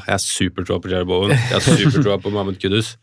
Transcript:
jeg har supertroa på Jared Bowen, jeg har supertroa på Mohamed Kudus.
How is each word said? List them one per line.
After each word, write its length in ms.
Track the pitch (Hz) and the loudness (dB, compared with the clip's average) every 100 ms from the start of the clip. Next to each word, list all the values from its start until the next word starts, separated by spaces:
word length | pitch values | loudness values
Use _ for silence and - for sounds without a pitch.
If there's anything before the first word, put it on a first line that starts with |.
| - | 0
jeg 60 | |
har 40 | 98 | -2
supertroa 640 | - - 92 - 90 90 | -2 -2 -2 -2 -4 -4
på 80 | 92 | -4
Jared 160 | 92 90 | -4 0
Bowen, 240 | 90 101 | 0 2
jeg 200 | 127 117 | 2 2
har 100 | 95 | 0
supertroa 580 | 131 131 160 - 101 98 | 2 4 4 2 2 0
på 80 | 104 | -2
Mohamed 260 | 104 98 95 | -4 -4 -4
Kudus. 360 | 95 107 110 - | -2 0 -2 -8